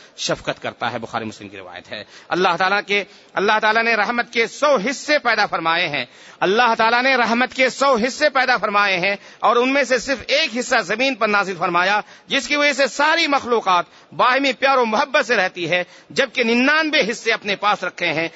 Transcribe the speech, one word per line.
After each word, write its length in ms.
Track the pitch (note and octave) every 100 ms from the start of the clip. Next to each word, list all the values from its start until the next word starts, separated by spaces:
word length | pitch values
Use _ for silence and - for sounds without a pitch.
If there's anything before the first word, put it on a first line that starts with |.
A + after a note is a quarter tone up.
| - -
شفقت 460 | - D#3 - -
کرتا 300 | A#2+ G#2 A#2+
ہے۔ 60 | A#2+
بخاری 260 | A2 A#2
مسلم 240 | A2 G#2 G2+
کی 80 | G2
روایت 360 | F2+ F2+ -
ہے۔ 120 | G#2+ G2+ - -
اللہ 280 | E3 F#3 E3+
تعالیٰ 220 | F#3 G3+ G3
کے، 180 | G3+ F#3 - -
اللہ 200 | F#3+ G3+ G#3+
تعالیٰ 220 | G#3+ A3
نے 100 | A3+
رحمت 380 | A3 G3+ A#3+ A#3
کے 140 | A#3+ A3+
سو 300 | - D4 C4
حصے 420 | G#3+ C4+ - D4
پیدا 280 | B3 A3 G3
فرمائے 420 | F3+ E3 E3 F3
ہیں، 160 | C#3+ A#2+ - - -
اللہ 340 | F3 G#3+ A#3+ A3+
تعالیٰ 240 | A3+ A#3+
نے 140 | C4 C4
رحمت 380 | A3 A#3 B3
کے 160 | - B3+
سو 260 | - C#4 A#3+
حصے 320 | B3+ - D4+
پیدا 280 | C4+ B3+ A#3
فرمائے 400 | G#3 G3+ G3+ F#3
ہیں، 200 | F#3+ G3+ - -
اور 160 | G3 A#3+
ان 180 | B3+
میں 100 | C#4
سے 140 | C4 B3
صرف 200 | B3 B3+ -
ایک 320 | C#4 D#4+ A3+
حصہ 160 | A#3 B3
زمین 300 | F3 G#3+ C4+
پر 140 | A3+ G#3+
نازل 260 | G#3 F#3+ F3
فرمایا، 420 | F3+ F3 F#3 G#3 - - -
جس 220 | C4+ A#3+
کی 80 | D4
وجہ 160 | D4
سے 140 | B3+ C4+
ساری 400 | - D4+ E4 D#4+
مخلوقات 580 | C#4 G3+ A#3 F#3+ F3+ E3+ - -
باہمی 400 | D#3 A3+ C4 C#4
پیار 240 | A#3 C4+ C4+
و 80 |
محبت 420 | A3+ G#3+ C#4+ D4 A#3
سے 100 | A3+
رہتی 340 | F#3 F#3 D#3+
ہے، 140 | F3 F3 - -
جبکہ 340 | C#3+ B3+ C4
ننانوے 640 | A3+ A#3+ C4 D#4 D#4 D4+ G#3
حصے 220 | A3+ A3+
اپنے 240 | G#3 G3 F#3+
پاس 280 | G3+ G3
رکھے 280 | F3+ - F3
ہیں۔ 160 | D#3 E3